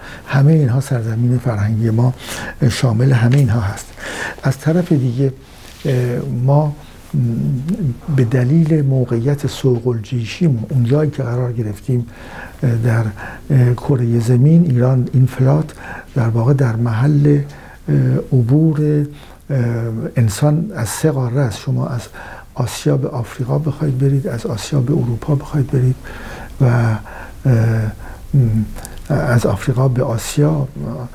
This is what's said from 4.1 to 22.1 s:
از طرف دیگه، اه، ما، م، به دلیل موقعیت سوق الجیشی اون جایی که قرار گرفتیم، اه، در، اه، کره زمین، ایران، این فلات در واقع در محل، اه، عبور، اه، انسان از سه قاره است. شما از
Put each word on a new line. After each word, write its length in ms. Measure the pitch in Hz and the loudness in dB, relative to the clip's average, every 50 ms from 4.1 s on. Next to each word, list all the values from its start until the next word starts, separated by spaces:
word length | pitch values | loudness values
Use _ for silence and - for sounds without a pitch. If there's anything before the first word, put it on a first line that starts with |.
| - - - - - - - | -10 -8 -10 -10 -10 -4 -4
از 140 | 135 131 - | -2 -2 0
طرف 340 | - 156 160 180 170 - | 0 0 0 2 2 2
دیگه، 420 | 170 135 131 127 117 127 139 135 131 - - - - - - - - - - | 2 2 2 0 0 0 0 0 -2 -4 -12 -20 -20 -20 -20 -20 -20 -8 -4
اه، 80 | 151 131 127 123 120 120 - - 139 127 120 123 | -2 0 0 0 0 -2 -4 -4 -4 -4 0 2
ما، 300 | 135 143 147 156 147 147 - - - - - - - - | 2 4 4 2 0 -2 -6 -12 -20 -20 -20 -14 -6 -2
م، 40 | 143 123 117 113 131 139 147 143 123 135 165 202 240 180 131 117 - - - 147 | 0 0 0 0 0 -2 -2 -2 -2 -2 -4 -4 -2 -2 -4 -4 -4 -6 -2 0
به 80 | 135 127 | 2 2
دلیل 580 | 110 127 127 123 123 151 170 165 151 165 156 | 2 2 2 2 4 4 4 4 4 2 2
موقعیت 640 | 143 135 135 131 123 - 120 117 117 139 143 143 - 131 | 2 2 2 2 0 0 0 0 0 0 -2 -2 -2 -6
سوق 400 | - - - 135 123 117 110 127 | -6 0 0 2 2 2 0 -2
الجیشی 580 | 120 113 101 - 131 120 113 110 - - 180 160 127 110 110 - | -2 -2 -4 -6 -6 -6 -4 -6 -4 0 0 2 2 0 -2 -2
اون 140 | 151 127 120 | 0 0 2
جایی 280 | 113 135 151 156 147 | 2 2 2 2 0
که 120 | - - 131 | -2 -4 -4
قرار 300 | 117 117 123 127 123 120 | -4 -2 -2 -2 -2 -2
گرفتیم، 540 | 120 113 107 101 - - - 127 123 117 - - - - - - - - - - - - | -4 -4 -4 -6 -8 -4 -2 -2 -2 -2 -4 -10 -16 -18 -16 -16 -16 -16 -16 -10 -2 0
اه، 120 | 123 117 | 0 0
در، 300 | 113 113 123 113 113 113 107 98 - - - - - - - | 2 2 2 2 2 0 -2 -4 -8 -12 -14 -14 -16 -4 0
اه، 260 | 147 131 123 120 123 | 2 4 4 4 2
کره 440 | 120 - - 143 120 123 117 117 120 | 0 0 0 0 2 2 2 2 2
زمین، 460 | 110 117 127 120 131 151 165 170 175 | 2 2 4 4 6 6 6 6 6
ایران، 440 | 147 127 120 123 127 135 127 123 - - | 4 4 2 4 4 4 2 0 2 4
این 120 | 131 131 | 4 4
فلات 480 | 123 - - 131 131 143 156 156 - - - - - - - - - - | 2 2 2 2 2 4 2 0 -2 -8 -14 -16 -16 -16 -16 -16 -6 -4
در 120 | 139 117 117 | -2 0 0
واقع 260 | 110 117 113 127 147 | 0 2 2 2 2
در 220 | 131 139 120 113 | 2 2 0 0
محل، 640 | 113 120 120 110 110 131 147 151 143 143 147 147 143 143 - - - - - - - - - | 0 0 0 0 2 2 2 4 4 4 4 4 2 0 -4 -10 -18 -20 -20 -20 -14 -4 0
اه، 60 | 147 139 131 127 127 - | 0 2 2 2 2 0
عبور، 880 | - - - 127 117 113 135 151 160 160 151 147 151 151 151 147 147 143 147 - - - - - - - | 0 2 2 2 4 4 4 4 4 4 2 2 0 0 2 0 0 -2 -6 -14 -20 -20 -20 -20 -10 -4
اه، 100 | 147 131 120 120 117 117 117 117 110 113 156 - - | -2 -2 0 0 -2 -2 -4 -4 -4 -6 -6 -4 0
انسان 560 | - 117 104 98 - 147 151 151 160 170 214 202 | 0 0 2 2 0 2 2 2 2 -2 -4 -4
از 140 | 98 113 - | -6 -6 -6
سه 220 | - - - 156 | -4 -2 0 0
قاره 280 | 139 135 127 120 117 143 | 0 0 -2 -2 0 0
است. 180 | 143 117 98 - | -2 -2 -4 -6
شما 280 | - 135 131 123 127 - | -4 -4 -2 -2 -2 -4
از 140 | 127 120 - - | -4 -8 -8 -10